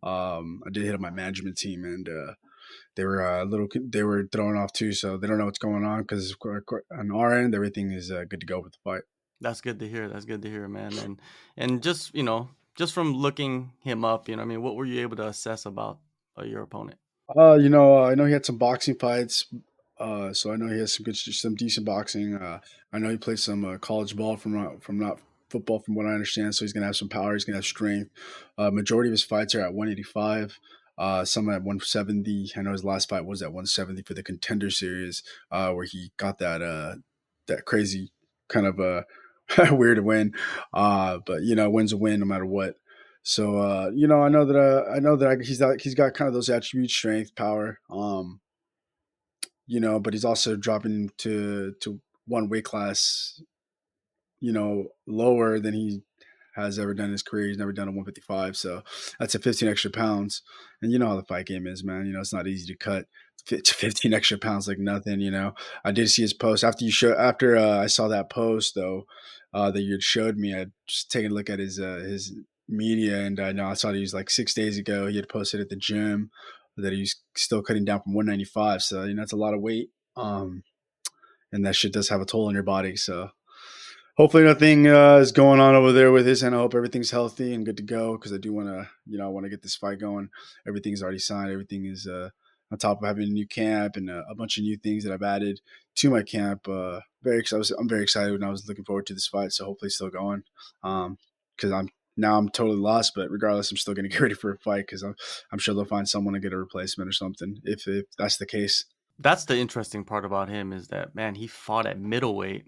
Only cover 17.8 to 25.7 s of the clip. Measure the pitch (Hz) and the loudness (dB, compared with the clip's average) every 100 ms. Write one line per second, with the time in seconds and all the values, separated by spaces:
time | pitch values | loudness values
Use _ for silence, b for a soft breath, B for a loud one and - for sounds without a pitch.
17.8 | 139 135 127 135 143 143 - 117 123 127 | 12 10 8 4 4 2 0 0 2 2
18.8 | - 127 123 120 117 - - 120 - _ | -2 -2 0 0 0 -4 -4 -12 -18 _
19.8 | _ _ 113 104 98 95 107 110 113 110 | _ _ -8 -6 -4 -4 -4 -4 -4 -4
20.8 | 107 - 113 107 - - 117 107 117 110 | -4 -4 -6 -8 -6 -6 -6 -4 -4 -4
21.8 | 107 101 104 107 104 101 90 85 b b | -2 -4 -4 -6 -6 -6 -8 -12 b b
22.8 | _ 107 110 113 117 110 - 101 98 92 | _ -6 -4 -4 -6 -4 -4 -4 -6 -8
23.8 | - 110 101 101 110 107 107 104 90 69 | -6 -4 -4 -6 -6 -4 -4 -4 -6 -10
24.8 | - 104 104 - _ _ _ 117 104 | -8 -4 -4 -6 _ _ _ -8 -2